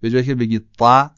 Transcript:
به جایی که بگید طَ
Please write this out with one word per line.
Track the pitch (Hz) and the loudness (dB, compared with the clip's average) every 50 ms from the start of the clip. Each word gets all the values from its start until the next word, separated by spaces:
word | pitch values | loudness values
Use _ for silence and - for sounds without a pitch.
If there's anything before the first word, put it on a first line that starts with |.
به | - 113 | -6 -2
جایی | 113 127 127 | -2 -2 -2
که | 131 139 | -2 -2
بگید | 127 120 113 113 110 107 _ _ _ | -4 -2 -2 -4 -4 -6 _ _ _
طَ | - 117 123 131 139 147 _ | 2 4 4 4 2 0 _